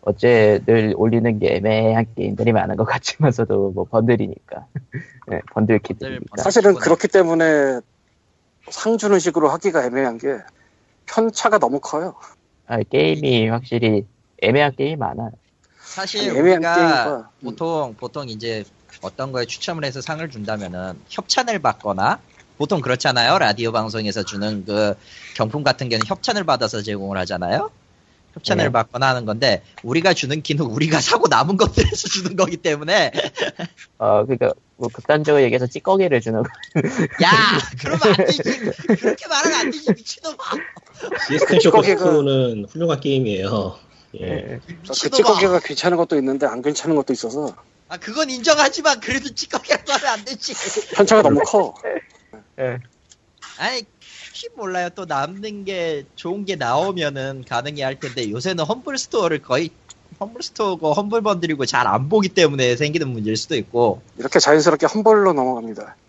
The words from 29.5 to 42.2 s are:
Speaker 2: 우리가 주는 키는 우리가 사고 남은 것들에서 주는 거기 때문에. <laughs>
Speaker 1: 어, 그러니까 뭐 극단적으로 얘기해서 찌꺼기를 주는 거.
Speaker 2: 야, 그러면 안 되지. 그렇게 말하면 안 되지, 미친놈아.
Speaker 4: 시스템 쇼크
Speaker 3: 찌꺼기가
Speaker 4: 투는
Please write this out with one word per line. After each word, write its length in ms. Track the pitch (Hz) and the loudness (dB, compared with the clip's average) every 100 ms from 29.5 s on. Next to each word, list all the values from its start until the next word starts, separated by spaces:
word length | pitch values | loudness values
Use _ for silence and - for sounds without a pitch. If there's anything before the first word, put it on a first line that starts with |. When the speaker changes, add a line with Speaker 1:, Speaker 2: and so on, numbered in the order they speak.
| 101 - - | 0 -4 -16
Speaker 2:
우리가 300 | 117 143 180 | -4 0 2
주는 300 | 175 135 151 | 0 -2 -6
키는 240 | - 147 139 | -4 -2 -2
우리가 340 | 113 156 156 | -2 0 0
사고 280 | - 480 - | 2 0 2
남은 280 | 113 139 196 | 2 2 2
것들에서 520 | 214 - - - 196 | 2 4 2 0 -6
주는 280 | 196 180 185 | -6 -6 -2
거기 220 | 185 175 | -2 0
때문에. 520 | 175 147 151 196 147 | -2 -2 0 2 2
<laughs> 840 | 143 - - - - 175 _ - _ | 0 -6 -4 -8 -6 -14 _ -20 _
Speaker 1:
어, 280 | 110 104 110 | 2 2 2
그러니까 240 | 127 120 - _ _ | 0 0 -2 _ _
뭐 140 | 120 | -10
극단적으로 500 | - - 151 151 147 | -10 0 0 4 4
얘기해서 220 | 127 120 123 | 4 2 -2
찌꺼기를 540 | 151 - 190 185 131 | -6 0 2 4 2
주는 220 | 113 110 | 0 -2
거. 60 | 113 - - 156 202 262 160 - | -4 -6 -6 -4 -2 -2 -4 2
Speaker 2:
야, 60 | 170 214 214 170 - 123 | 4 4 4 0 -4 -8
그러면 220 | - - 214 | -6 2 2
안 80 | 190 185 | 4 2
되지. 160 | 285 | 0
그렇게 840 | - 262 214 - - 202 - - 349 | -2 -4 -6 -8 0 0 2 -2 -2
말하면 300 | 294 330 302 | 0 0 0
안 100 | 277 | -2
되지, 220 | 269 - | -4 -2
미친놈아. 420 | 196 - - 214 - - 294 - - _ - - - - | -2 -2 -12 -12 -10 -8 -8 -10 -18 _ -16 -10 -8 -2
Speaker 4:
시스템 100 | 143 | 0
쇼크 440 | - 175 190 220 | 4 6 8 6
Speaker 3:
찌꺼기가 220 | 196 190 | 6 4
Speaker 4:
투는 600 | 185 156 | 4 4